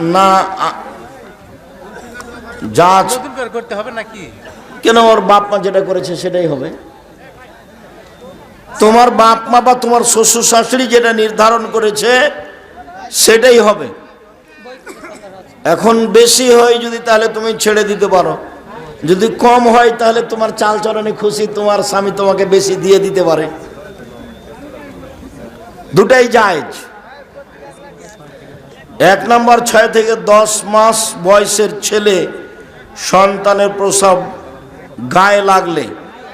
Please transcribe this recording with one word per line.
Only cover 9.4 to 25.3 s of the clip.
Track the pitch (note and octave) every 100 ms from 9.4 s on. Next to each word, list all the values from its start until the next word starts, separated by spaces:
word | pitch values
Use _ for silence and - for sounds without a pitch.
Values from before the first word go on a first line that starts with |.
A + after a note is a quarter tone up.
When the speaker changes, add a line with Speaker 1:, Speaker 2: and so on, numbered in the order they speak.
| C4+
Speaker 1:
মা | B3
বা | A#3 B3
তোমার | A#3 A#3+ A#3
শ্বশুর | A3 A3 A#3 G#3+
শাশুড়ি | A3+ A3+ B3+ B3
যেটা | A#3+ A#3
নির্ধারণ | A3 A3 G3+ A3 A#3 A3
করেছে | A3+ G#3+ G#3 A3+ B3+ D4 - - - - - - - - -
সেটাই | - A3 B3 A#3+
হবে। | G#3 F3+ B2+ - - - - _ _ - B3 C4 G4+ - - - G3 - - - D3
এখন | E3+ G3+ A3+ A3+
বেশি | G#3 A#3 A#3 B3+
হয় | A#3+ A#3+ A#3
যদি, | A#3 A#3 A#3
তাহলে | A3 A3
তুমি | A3 A3 G#3+
ছেড়ে | G#3+ G#3+
দিতে | G#3 G3 F#3+
পারো, | F#3 D#3 D#3 - - - - - -
যদি | D3+ F#3 A3+ -
কম | A#3+ B3 A#3+
হয়, | A#3 A#3+ A3+
তাহলে | A3+ A3+ A#3
তোমার | A3 A3 G#3+
চালচলনে | G#3+ G#3+ G#3+ G#3+ G#3+
খুশি, | - G#3 G#3 G#3 G#3
তোমার | G#3 G3+
স্বামী | - G3 G3
তোমাকে | F#3+ G3 F3+ F#3+
বেশি | F#3+ - F#3
দিয়ে | F3+ F#3+
দিতে | F#3+ F#3
পারে। | E3 D#3 D#3 - - - - - - A#2+ - - - - - - - - - - -